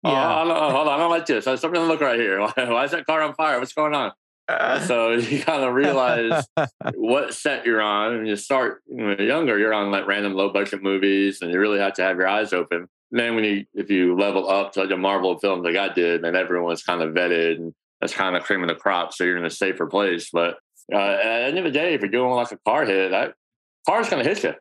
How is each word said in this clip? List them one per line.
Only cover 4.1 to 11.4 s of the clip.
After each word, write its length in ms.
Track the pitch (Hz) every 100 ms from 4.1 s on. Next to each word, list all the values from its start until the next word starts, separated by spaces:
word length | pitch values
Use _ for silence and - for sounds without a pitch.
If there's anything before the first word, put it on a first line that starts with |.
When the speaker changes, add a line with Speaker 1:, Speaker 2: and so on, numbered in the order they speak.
| - _ _ - - - - 170
Speaker 1:
So 240 | 120 113
<laughs> 20 |
you 300 | 117 117 135
kinda 280 | - 156 131
realize 760 | 123 143 135 127 120 113 160 139 -
Speaker 2:
<laughs> 380 | 139 _ - -
Speaker 1:
what 380 | 110 131 135
set 320 | - 147 135 123
you're 160 | 110
on. 320 | 107 104 107 117
And 120 | 110
you 80 | 101
start, 460 | - 135 123 - -
when 320 | 131 107 98
you're 100 | 104
younger, 300 | 147 156 104
you're 140 | 110
on, 180 | 107 101
like, 160 | 98 95
random 260 | 101 101
low 160 | 95 101
budget 300 | 101 101 98
movies, 580 | 98 98 98 98 98 95